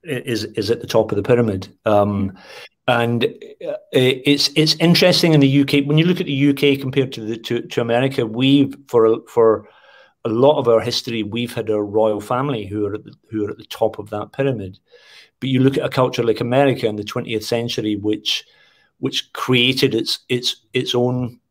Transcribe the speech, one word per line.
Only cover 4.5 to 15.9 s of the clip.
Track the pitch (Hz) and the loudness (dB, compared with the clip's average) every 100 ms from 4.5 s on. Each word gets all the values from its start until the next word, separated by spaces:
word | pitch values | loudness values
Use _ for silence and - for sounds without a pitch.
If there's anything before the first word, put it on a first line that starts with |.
| - | 2
it's | 156 - | 0 2
interesting | 165 170 185 180 170 | 2 4 4 4 4
in | 156 | 6
the | 139 | 6
U | 139 139 | 4 2
K, | 143 | 0
when | 139 151 | 2 2
you | 170 | 2
look | 180 | 0
at | 160 | -2
the | |
U | 135 143 | 0 0
K | 139 147 139 | 2 2 2
compared | 135 139 131 | -2 -2 -2
to | 120 | -6
the, | 107 117 | -8 -8
to, | - 120 | -6 -6
to | - - | -4 -4
America, | 117 117 135 135 117 | 0 0 0 -2 -4
we've, | 110 135 139 135 - - | 0 2 4 2 -2 -2
for | 117 113 | 2 4
a, | 101 - | 2 -2
for | - 113 104 104 _ _ _ _ _ | 2 4 2 -4 _ _ _ _ _
a | 117 | -4
lot | 110 139 151 | 2 2 4
of | 120 | 2
our | 113 | 2
history, | 117 117 - 117 | 2 -6 -6 -6
we've | 104 117 120 | -6 -6 -6
had | - 104 | -6 -4
a | 107 | -4
royal | 104 107 110 104 | -2 0 0 -2
family | 104 123 143 120 95 | -4 -4 -2 -6 -6
who | 104 101 | -6 -4
are | 107 | -6
at | |
the, | - - _ | -14 -20 _
who | 107 104 | -6 -6
are | |
at | 117 | -8
the | - | -16
top | - 110 - | -4 -4 -4
of | 104 | -10
that | 107 104 | -10 -10
pyramid. | - 139 117 95 98 _ _ _ - _ _ | -4 -2 -2 -8 -14 _ _ _ -20 _ _
But | 135 | -2
you | 131 | 2
look | 131 135 | 4 2
at | |
a | |
culture | 131 | -2